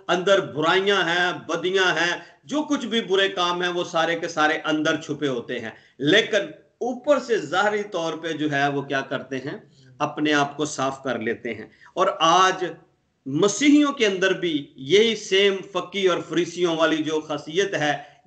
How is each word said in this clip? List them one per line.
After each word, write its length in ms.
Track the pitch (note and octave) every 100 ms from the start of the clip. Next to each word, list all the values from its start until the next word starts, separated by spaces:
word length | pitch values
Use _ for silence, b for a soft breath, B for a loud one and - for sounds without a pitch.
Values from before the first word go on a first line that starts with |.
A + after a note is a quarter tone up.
| -
अंदर 320 | F3+ F3+ F#3+
बुराइयां 640 | C3+ C3 D#3+ F#3+ G3 G3
हैं, 420 | E3 F3 F3+ D3+ A2+
बदियां 540 | E3 F3+ F#3+ F3+ D#3+
हैं, 260 | F3 E3 B B C#3
जो 160 | D4
कुछ 220 | D4+ C#4+
भी 160 | G#3+ A3+
बुरे 280 | F3+ F#3+ G3
काम 340 | F#3+ F3 F3+
हैं, 80 | F3+
वो 140 | F3
सारे 300 | F3 E3+ E3
के 140 | E3 E3
सारे 300 | D#3 D3+ D#3
अंदर 380 | D#3 D#3 D#3+ D#3
छुपे 300 | D#3 C3+ C#3+
होते 320 | A#2+ A#2+ A#2+
हैं। 180 | A2 b b b
लेकिन 540 | C#3+ G3+ G#3+ G#3 F3 - _ -
ऊपर 360 | A#3+ B3 D4 C4
से 200 | B3 G3+
ज़ाहरी 440 | C#3+ F3+ G#3 G#3
तौर 340 | G3+ E3+ E3 D#3
पे 160 | E3
जो 160 | C#3+ D3+
है, 220 | C#3+ C#3+
वो 120 | C#3+
क्या 180 | C3+ C#3
करते 360 | C3 B2+ - C3
हैं, 340 | C#3 G#3+ - b b -
अपने 320 | D3+ D#3 D3+
आप 220 | D3 C#3+ -
को 100 | D3
साफ 340 | - C3+ C3+
कर 160 | C3+ A2+
लेते 280 | A2 G#2+ A#2+
हैं। 220 | G#2+ G#2+ B B E3+
और 220 | F#3 -
आज 500 | E3 F#3 F#3 F3+ F3 - _ _ _ _ C3
मसीहियों 640 | D3 G3+ - C#4+ D4 C#4+
के 120 | -
अंदर 300 | G#3+ F#3+ F#3+
भी 400 | E3 E3+ D3 C#3+ -
यही 380 | C3+ G3 A#3 G#3
same 400 | - F#3+ G3+ F#3+
फकी 500 | D#3+ F3+ E3+ G3 F#3
और 140 | E3+
फरीसियों 560 | D#3+ E3 E3+ F3 F3 D#3+
वाली 200 | D#3+ D#3+
जो 240 | D3+ D#3
खासियत 540 | D3+ D3 D3+ E3+ G3
है, 480 | D#3 D3+ C3+ - -